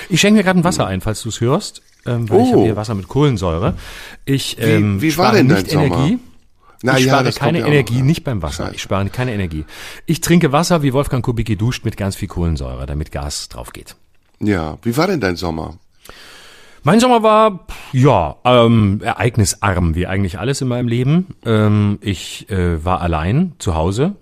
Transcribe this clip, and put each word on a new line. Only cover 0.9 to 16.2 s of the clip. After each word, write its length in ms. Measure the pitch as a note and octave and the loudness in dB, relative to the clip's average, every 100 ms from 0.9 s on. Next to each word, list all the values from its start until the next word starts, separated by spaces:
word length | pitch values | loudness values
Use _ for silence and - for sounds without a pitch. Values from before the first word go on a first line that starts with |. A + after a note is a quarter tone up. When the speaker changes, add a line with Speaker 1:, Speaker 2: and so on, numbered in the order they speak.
| F#2+ | -2
Speaker 1:
falls 200 | A2 G#2+ | -4 -6
du's 180 | - - | -6 -4
hörst, 400 | A#2 D#3+ - - _ _ - | 0 0 -2 -14 _ _ -6
ähm, 240 | A#2+ A2 | -4 2
weil 120 | F#3 | 4
ich 60 | B3+ | 4
hab 40 | G#3 | 4
Speaker 2:
Oh. 60 | |
Speaker 1:
hier 120 | F#2+ G2+ | 2 0
Wasser 180 | G#2+ | -4
mit 140 | G2+ F2+ | -6 -4
Kohlensäure. 640 | C3+ D3 A2 F2+ E2 B2 - - - - - - | 0 2 2 -2 0 -2 -4 -10 -16 -18 -10 -2
Ich, 320 | C3+ - - | -2 -2 -2
Speaker 2:
Wie, 20 | |
Speaker 1:
ähm, 380 | A2 G#2+ G#2 G2 | 2 2 2 0
Speaker 2:
wie 160 | D#3 D#3 | 0 2
war 80 | F#3 | 4
Speaker 1:
spare 120 | G#3+ | 4
Speaker 2:
denn 100 | C3 | 4
dein 140 | G2 | 2
Speaker 1:
nicht 100 | F#2 | 2
Energie. 160 | D3 - E2+ | 0 2 2
Speaker 2:
Sommer? 240 | D3 A#3+ - - _ _ _ - | 0 0 -6 -20 _ _ _ -6
Na 140 | A#2 C3 | 0 2
Speaker 1:
Ich 80 | C3 | 4
Speaker 2:
ja, 60 | |
Speaker 1:
spare 100 | C3+ B2 | 2 0
Speaker 2:
das 100 | - | 0
Speaker 1:
keine 240 | B2+ E3+ | 0 0
Speaker 2:
kommt 0 | |
ja 60 | A2+ | 2
auch 80 | |
Speaker 1:
Energie, 200 | D3 B2+ | 2 2
Speaker 2:
noch, 60 | A#2+ | 0
ja. 40 | C3 | 2
Speaker 1:
nicht 180 | E3 | 0
beim 180 | - A2 | -2 -4
Wasser. 240 | D#2+ - G2 | -4 -6 -8
Speaker 2:
Scheiße. 100 | F#2+ | -8
Speaker 1:
Ich 60 | |
spare 260 | - G2 G2 | -4 -2 -2
keine 240 | - B2+ | -4 -4
Energie. 320 | G#2 F2+ D#2 D#2 - - - - | -4 -4 -6 -10 -14 -16 -10 -4
Ich 160 | D#3 | -4
trinke 300 | - E3+ E3 | -2 -2 0
Wasser, 320 | C#3+ E3+ F3 | 0 0 0
wie 100 | C#3+ | 0
Wolfgang 300 | B2+ C#3+ C3 A#2 | -2 -2 -4 -4
Kubicki 300 | A2+ A2+ G2 | -4 -4 -2
duscht, 300 | A#2 - A2 | -2 -4 -6
mit 120 | - | -6
ganz 180 | G2 - | -6 -6
viel 120 | F#2+ | -8
Kohlensäure, 580 | - E2+ D2+ C2 B1 C2+ | -4 -2 -2 -6 -10 -8
damit 260 | C#2+ D2+ | -8 -8
Gas 380 | C#2 C#2+ - - | -8 -8 -10 -12
drauf 240 | A#1+ A#1 | -16 -16
geht. 220 | - - - _ _ _ - | -16 -20 -20 _ _ _ -6
Speaker 2:
Ja, 380 | G#2 F#2+ D#2+ D#2 | -2 -2 -4 -6
wie 120 | A#2 A#2 | -4 -2
war 120 | F#3 | 0
denn 120 | F3 | 0
dein 160 | G2 E2+ | -2 -2
Sommer? 420 | F2 D#2+ D#2 E2 _ _ - - | -4 -6 -8 -14 _ _ -20 -20